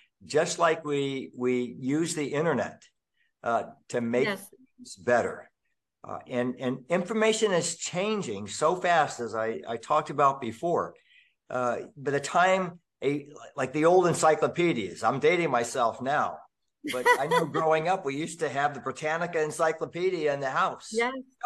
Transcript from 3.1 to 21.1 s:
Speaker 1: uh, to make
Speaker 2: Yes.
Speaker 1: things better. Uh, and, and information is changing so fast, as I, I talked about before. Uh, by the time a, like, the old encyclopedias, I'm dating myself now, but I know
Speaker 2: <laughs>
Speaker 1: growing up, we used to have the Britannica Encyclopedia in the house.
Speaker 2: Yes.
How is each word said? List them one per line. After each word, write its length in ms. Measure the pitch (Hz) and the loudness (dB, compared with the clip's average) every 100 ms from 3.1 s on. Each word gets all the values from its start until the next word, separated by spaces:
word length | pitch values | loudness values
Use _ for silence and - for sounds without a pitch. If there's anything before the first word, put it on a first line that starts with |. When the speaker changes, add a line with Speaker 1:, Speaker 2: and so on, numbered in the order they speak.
| _ _ _ | _ _ _
Speaker 1:
uh, 220 | - 113 98 - - | -2 -2 -2 -12 -6
to 120 | 123 | -4
make 260 | 117 120 208 | 0 2 0
Speaker 2:
Yes. 220 | 190 - - _ - | -2 -8 -20 _ -20
Speaker 1:
things 180 | - - | -20 -8
better. 540 | - 120 92 - - _ _ _ _ _ | 2 2 2 -4 -16 _ _ _ _ _
Uh, 140 | - - - | -14 -12 -8
and, 260 | 123 127 123 | -4 -4 -4
and 180 | 131 127 - | -6 -6 -4
information 640 | 175 180 220 220 220 214 | -4 -2 0 2 2 2
is 240 | 175 - - | 2 0 -4
changing 680 | - 175 208 214 131 101 104 | -6 -4 -2 -2 -4 -8 -8
so 300 | - 151 180 | 0 0 2
fast, 420 | 180 170 139 - | 2 4 2 -2
as 160 | 117 | -6
I, 260 | 110 113 113 - | -2 -2 -4 -6
I 80 | 117 | -8
talked 340 | - 151 151 | 0 0 2
about 300 | 143 139 135 | 2 4 2
before. 540 | 120 113 175 143 82 - _ _ _ _ - | -4 -4 -2 0 -2 -8 _ _ _ _ -8
Uh, 280 | 127 123 104 - - | -4 -2 -2 -6 -8
by 160 | 135 | -2
the 80 | 139 | -2
time 580 | 139 175 185 190 180 170 _ - | 0 4 4 4 0 -8 _ -6
a, 260 | 135 143 143 - - - | -2 -2 -6 -18 -14 -6
like, 160 | 131 | -4
the 140 | 147 160 | 2 6
old 200 | 185 170 | 6 6
encyclopedias, 960 | 147 156 151 143 - 175 127 98 - | 4 4 4 2 2 0 0 -4 -2
I'm 160 | 110 131 | -2 2
dating 320 | 143 180 165 | 2 4 2
myself 500 | 123 117 135 117 - | 0 -2 0 0 0
now, 380 | 127 143 101 80 - _ _ _ 285 | -2 0 -2 -4 -16 _ _ _ -6
but 140 | 127 440 480 | 0 4 4
I 80 | - | 4
know 200 | 494 156 | 0 0
Speaker 2:
<laughs> 120 | 156 | 0
Speaker 1:
growing 300 | 160 160 160 | 2 2 2
up, 160 | 190 | 0
we 120 | 139 139 | -2 -4
used 240 | 165 - | -6 -4
to 80 | 151 | -4
have 260 | 135 147 | 0 -2
the 60 | 139 | -2
Britannica 640 | 135 123 156 165 170 170 | -8 -4 -2 -2 -2 -2
Encyclopedia 920 | 151 147 160 160 151 170 185 175 147 | -2 0 0 0 -6 -2 -2 0 0
in 80 | 139 | 0
the 100 | 135 | -2
house. 380 | 147 185 123 - | 0 0 -2 -6
Speaker 2:
Yes. 220 | 220 240 | -2 -2